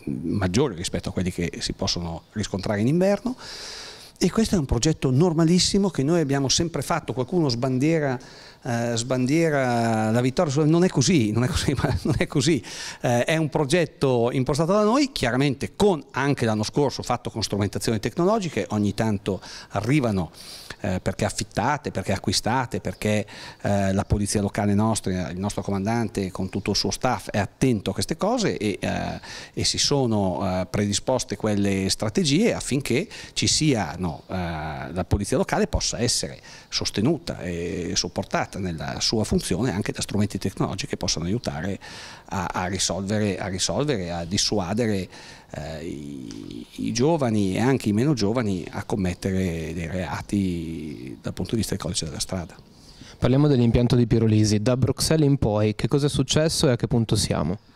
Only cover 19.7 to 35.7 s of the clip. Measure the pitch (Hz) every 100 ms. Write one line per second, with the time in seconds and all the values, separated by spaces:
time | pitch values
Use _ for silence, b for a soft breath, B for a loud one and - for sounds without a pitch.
19.7 | 101 107 151 120 101 82 B B B B
20.7 | B 98 92 - 95 104 - - - 113
21.7 | 143 - 95 92 92 - 107 - 127 120
22.7 | 101 - - 107 107 101 B B B 107
23.7 | 101 98 95 - 107 101 107 101 - 104
24.7 | 101 110 107 - 92 90 90 101 - 101
25.7 | 98 98 233 110 - 95 - 95 104 101
26.7 | 101 101 - 127 117 - 107 98 - 131
27.7 | 113 95 95 95 165 185 254 185 - 104
28.7 | - 98 90 87 85 B B B B 107
29.7 | 95 - 143 127 107 95 71 95 92 92
30.7 | - 104 98 - 127 - 101 110 104 101
31.7 | 95 95 - 107 190 180 151 220 95 -
32.7 | 120 - 117 220 B B - 104 - 156
33.7 | 117 85 82 90 76 - 92 85 80 78
34.7 | 73 67 87 87 107 101 131 190 151 208